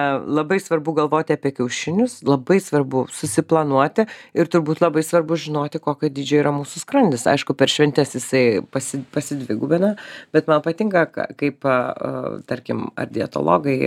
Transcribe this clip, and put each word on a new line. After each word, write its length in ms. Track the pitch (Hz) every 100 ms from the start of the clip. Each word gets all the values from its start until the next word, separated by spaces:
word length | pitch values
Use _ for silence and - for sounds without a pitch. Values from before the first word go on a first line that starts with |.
| 143 135 80
labai 340 | 147 151 190
svarbu 320 | - 165 151
galvoti 400 | 151 151 156 156
apie 160 | 151 139
kiaušinius, 720 | 135 123 - - 180 247 -
labai 380 | - 139 123 190
svarbu 460 | 180 147 135 131 -
susiplanuoti 920 | - 151 - 156 160 147 135 147 - 220 - -
ir 160 | - 165
turbūt 320 | 175 151 160
labai 220 | 170 156
svarbu 320 | 160 170 160 165
žinoti, 440 | 147 151 147 160
kokio 260 | - 139 151
dydžio 300 | 139 135 147
yra 140 | 147
mūsų 280 | 143 139 -
skrandis. 400 | - 277 220 123 -
Aišku, 300 | 139 - 143
per 140 | 135
šventes 420 | - 151 143 131
jisai 300 | 131 - 131 120 101
pasi-, 400 | - 135 - 143 131
pasidvigubina, 840 | - - 143 123 107 135 170 202 208 - - -
bet 160 | 156 156
man 160 | 151
patinka, 440 | 165 165 220 180 151
ka-, 200 | - -
kaip, 320 | - 143 139 139
a, 100 | 127 127
a, 340 | - 131 131 127 - -
tarkim, 400 | 123 - 117 -
ar 160 | - 123
dietologai, 680 | 110 - - 160 175 147 131